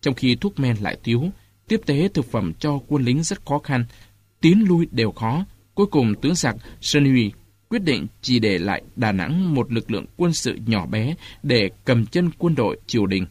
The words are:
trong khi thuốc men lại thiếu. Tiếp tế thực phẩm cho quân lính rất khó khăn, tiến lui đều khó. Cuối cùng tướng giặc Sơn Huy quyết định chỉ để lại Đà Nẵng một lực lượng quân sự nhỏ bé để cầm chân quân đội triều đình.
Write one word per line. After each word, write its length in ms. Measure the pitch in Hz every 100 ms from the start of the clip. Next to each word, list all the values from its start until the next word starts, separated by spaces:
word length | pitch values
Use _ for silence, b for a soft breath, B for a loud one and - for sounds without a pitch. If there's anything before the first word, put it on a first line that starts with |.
trong 120 | 151
khi 220 | 127 127 120
thuốc 240 | 202 202
men 180 | 135 110
lại 200 | 101 -
thiếu. 260 | - 117 160 202 b b _
Tiếp 140 | 220 220
tế 220 | 139 185
thực 180 | 196 135
phẩm 220 | 117 95 80
cho 200 | 151 143 -
quân 160 | 147
lính 200 | 123 127
rất 220 | 165 196 -
khó 140 | 143
khăn, 260 | - 135 117 b b b _ _
tiến 240 | 139 196 214
lui 200 | 170 170
đều 200 | 113 113
khó. 340 | - 113 139 196 - _ -
Cuối 100 | 202
cùng 300 | 151 117 104
tướng 140 | 135 170
giặc 200 | 135 110 B B
Sơn 240 | - 147 143
Huy 260 | 127 107 - _ _ _
quyết 140 | 226
định 240 | 180 117 73 -
chỉ 180 | - 123
để 180 | 107 92
lại 240 | 90 92 - -
Đà 160 | 113
Nẵng 440 | 98 85 165 185 143
một 160 | 113
lực 200 | 113 -
lượng 140 | 107 - -
quân 160 | 175
sự 240 | 165 131 - 110
nhỏ 200 | 110 78
bé 300 | 110 113 170 B B
để 260 | 147 123 98 - -
cầm 200 | 123 110
chân 240 | 175 175 -
quân 180 | 170 151
đội 240 | 107 - -
triều 180 | 120 98
đình. 200 | 98 92